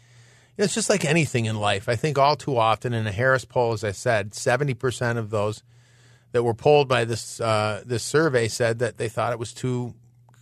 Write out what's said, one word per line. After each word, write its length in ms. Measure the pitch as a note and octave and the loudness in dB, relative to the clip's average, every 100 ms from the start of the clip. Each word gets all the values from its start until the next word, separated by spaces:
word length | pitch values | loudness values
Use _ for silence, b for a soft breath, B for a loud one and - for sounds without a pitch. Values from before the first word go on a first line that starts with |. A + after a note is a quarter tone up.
| b b b b b - | b b b b b -2
It's 160 | G3+ | -2
just 160 | A3+ G#3 | 0 0
like 160 | G3 D#3 | 0 2
anything 400 | E3+ C#3+ A#2+ A2 | 2 2 0 -2
in 120 | A2 | 0
life. 300 | G#2 G2+ A#2+ | 0 0 -2
I 80 | A2+ | -2
think 220 | D#3 C#3 | 0 2
all 180 | C#3 D3 | 2 2
too 220 | - B2 | -2 2
often, 340 | A2 A2 B2 | 2 2 -2
in 140 | A#2 A2 | -2 -2
a 60 | |
Harris 340 | F#2+ C3 C3 - | 0 2 2 0
poll, 260 | C3 A#2 | 0 0
as 100 | A2 | 0
I 100 | G#2+ | -4
said, 420 | F#2+ B2+ A2 G2+ | -2 0 0 -2
seventy 400 | - C3 B2 C#3+ | -4 0 0 0
percent 440 | A#2 C3 - A#2+ A#2 | -2 -4 -2 -2 -2
of 120 | G#2 | -4
those 320 | A2 G#2 G#2+ b b b b b b b | -2 -2 -6 b b b b b b b
that 100 | B2 | 0
were 100 | A#2+ | 0
polled 340 | A2+ D#3 D3 C3 | 2 4 6 6
by 200 | A#2+ A#2 | 2 0
this, 340 | A2 - - | -4 -8 -4
uh, 420 | A2+ G#2+ G#2+ G#2 B2 | 0 2 0 -4 -6
this 160 | A#2 | -6
survey 440 | - D3 D#3+ B2 A2+ | 0 2 2 2 0
said 320 | - A#2 A#2 | 0 0 0
that 180 | A#2 - | -4 -4
they 100 | A#2 | -6
thought 240 | - A2+ | -2 -4
it 60 | A#2 | -4
was 160 | A#2 | -8
too 400 | - B2+ B2 A#2+ - _ _ _ _ | -6 -4 -4 -6 -12 _ _ _ _